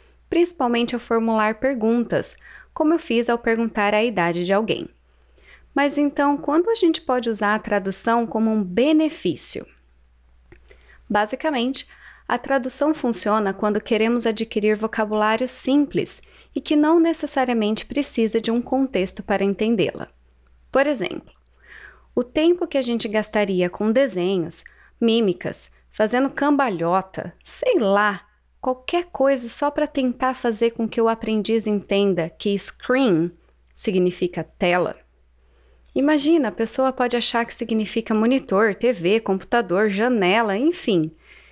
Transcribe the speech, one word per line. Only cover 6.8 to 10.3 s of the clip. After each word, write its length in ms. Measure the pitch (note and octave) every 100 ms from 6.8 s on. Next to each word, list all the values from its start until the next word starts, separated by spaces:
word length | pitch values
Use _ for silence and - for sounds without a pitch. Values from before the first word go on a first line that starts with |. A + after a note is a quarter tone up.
| E4+ D#4+
pode 260 | - B3+ A#3
usar 280 | G#3+ G#3 G#3+
a 40 |
tradução 680 | - G3+ F#3+ F#3+ A#3 A#3 A3+
como 240 | A3 A3
um 120 | A3
benefício? 1040 | F#3 F3+ C#4+ D#4 D#4 - F3 C3+ - - - _ _ _ _ _ _